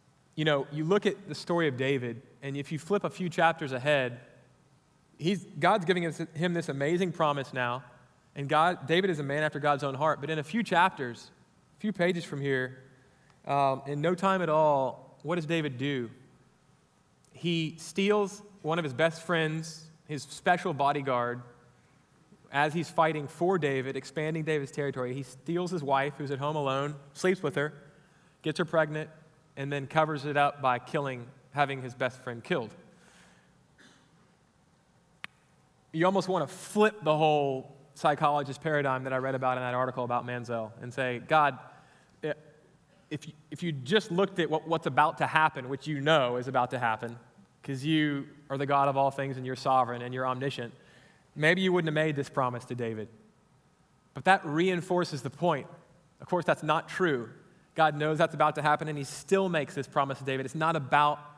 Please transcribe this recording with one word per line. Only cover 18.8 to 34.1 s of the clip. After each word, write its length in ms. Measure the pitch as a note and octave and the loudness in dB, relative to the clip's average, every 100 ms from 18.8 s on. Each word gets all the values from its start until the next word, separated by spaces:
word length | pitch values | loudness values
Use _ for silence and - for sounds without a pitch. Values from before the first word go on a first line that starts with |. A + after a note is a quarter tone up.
his 80 | D3+ | -2
best 300 | B2+ E3 D#3+ | 2 0 0
friends, 640 | - E3 D#3 D#3+ D#3+ - - - - | -2 0 0 -2 -8 -14 -20 -20 -12
his 160 | D3 | -12
special 520 | - - F#3+ F3 F#3 | -12 -4 0 2 0
bodyguard, 680 | C#3 C#3 D3 C3+ B2 A#2+ A#2+ B2 - _ _ _ _ _ _ _ _ - | 0 2 2 0 0 -2 -6 -12 -20 _ _ _ _ _ _ _ _ -6
as 220 | C3+ D3+ | 0 0
he's 160 | E3+ D#3 | 0 -2
fighting 360 | - D#3+ D#3 C#3 | 2 2 0 -6
for 300 | - F3 F#3+ | -4 0 0
David, 400 | D3 C3+ C3 C3+ | 0 -2 -4 -6
expanding 480 | - D#3+ D#3 D#3+ | -8 -6 -4 -4
David's 260 | D#3 D3+ C#3 | -2 -4 -4
territory. 440 | - C#3+ C3+ B2 | -6 -4 -4 -6
He 80 | C3+ | -6
steals 480 | C3 - - E3+ F3+ | -10 -12 -4 -2 -2
his 120 | F3+ | -4
wife, 320 | C#3 C3+ C#3+ C#3+ | 0 0 0 -4
who's 120 | C#3 | -6
at 80 | C3+ | -4
home 180 | C#3+ D#3 | -2 -2
alone, 380 | C#3 C3+ D3 D3 - | 0 0 -2 -6 -14
sleeps 280 | - F#3 F#3+ | -2 0 0
with 120 | D3 | 0
her, 180 | C#3 D3 - - - _ _ _ _ | -2 -4 -6 -20 -20 _ _ _ _
gets 160 | - - | -6 -2
her 60 | |
pregnant, 460 | E3 E3 D3+ D#3 D#3 - - _ _ - | 0 2 2 -2 -8 -14 -20 _ _ -10
and 160 | C#3 | -6
then 140 | C#3+ C3 | -4 -2
covers 400 | D#3+ D#3 D3 D3 | 2 2 0 0
it 100 | C#3+ | 2
up 240 | C#3+ C#3+ | 2 2
by 180 | C3 B2 | 0 0
killing, 480 | - D#3 C#3 B2 A#2 - _ | -2 -4 -2 -6 -12 -20 _
having 300 | C#3+ C#3 C3+ | -2 0 -2
his 120 | B2+ | -8
best 280 | A#2 B2+ - | -4 -4 -4
friend 220 | B2+ A#2 | -10 -8
killed. 280 | - E3+ G#2+ - - - _ - - _ _ _ _ _ - _ _ | -2 -2 -4 -12 -20 -20 _ -20 -20 _ _ _ _ _ -20 _ _